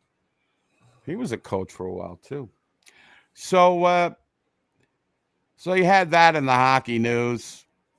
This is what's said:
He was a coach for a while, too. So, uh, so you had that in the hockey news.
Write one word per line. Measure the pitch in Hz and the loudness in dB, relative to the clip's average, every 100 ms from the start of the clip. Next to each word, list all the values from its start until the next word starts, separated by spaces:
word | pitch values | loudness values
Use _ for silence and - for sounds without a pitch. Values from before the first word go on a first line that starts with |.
| _ _ _ _ _ _ _ _ _ _ - | _ _ _ _ _ _ _ _ _ _ -12
He | 190 | -10
was | 233 | -8
a | 110 | -8
coach | - 98 92 | -6 -8 -8
for | - 92 | -12 -12
a | |
while, | 92 90 87 | -12 -14 -18
too. | - 143 113 _ _ _ _ _ _ _ _ | -16 -14 -14 _ _ _ _ _ _ _ _
So, | - - 185 180 180 175 | -18 -2 4 4 4 2
uh, | 175 175 - _ _ _ _ _ _ _ _ _ _ _ _ _ _ | 2 -2 -6 _ _ _ _ _ _ _ _ _ _ _ _ _ _
so | 170 | -4
you | 185 180 | 0 4
had | 196 175 | 2 2
that | 170 165 156 | 4 4 4
in | 135 | 0
the | |
hockey | 127 131 131 123 117 | 2 4 2 0 -2
news. | 117 120 120 117 - - _ _ _ | 0 0 -2 -6 -10 -20 _ _ _